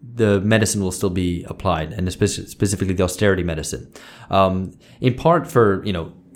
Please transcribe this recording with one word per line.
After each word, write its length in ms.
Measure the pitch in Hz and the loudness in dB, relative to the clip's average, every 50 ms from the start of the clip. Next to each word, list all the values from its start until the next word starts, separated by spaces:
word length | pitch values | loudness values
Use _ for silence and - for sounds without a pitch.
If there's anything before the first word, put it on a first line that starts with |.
the 400 | - - 120 117 117 107 101 101 | -20 -16 -2 0 2 4 4 2
medicine 400 | 92 107 110 107 107 101 - 107 | 2 2 2 2 2 0 0 -2
will 100 | 98 92 | -2 -4
still 200 | 90 - - 98 | -4 -2 -4 -2
be 320 | 90 95 90 90 87 85 - | 0 0 -2 -2 -2 -4 -6
applied, 500 | - - - - 98 87 80 80 78 82 | -10 -12 -6 -2 -2 -2 -2 -2 -6 -6
and 140 | 107 92 90 | -4 -4 -4
espec-, 400 | 90 - 107 101 - - 98 - | -2 0 0 0 0 -2 -10 -12
specifically 480 | - - - 98 104 92 101 92 95 | -6 -2 -2 -2 0 -2 -2 -2 0
the 80 | 90 95 | 0 0
austerity 400 | 87 - - 107 104 98 90 87 | -2 0 0 2 2 2 2 0
medicine. 500 | 85 80 78 73 - - - - - _ - - - - - - - | -4 -4 -4 -6 -8 -8 -10 -12 -14 _ -20 -20 -20 -20 -20 -12 -2
Um, 480 | - 95 98 95 92 92 95 90 - - _ - - _ | 2 4 4 4 2 0 -4 -6 -10 -16 _ -20 -16 _
in 140 | - 127 117 | 0 0 0
part 340 | - - 160 170 175 - - | 2 2 2 2 2 0 0
for, 380 | - 127 117 104 98 92 - | 4 4 4 4 4 0 -2
you 80 | 104 95 | -4 -4
know, 200 | 87 80 76 - - - - - | -4 -6 -8 -12 -20 -20 -20 -20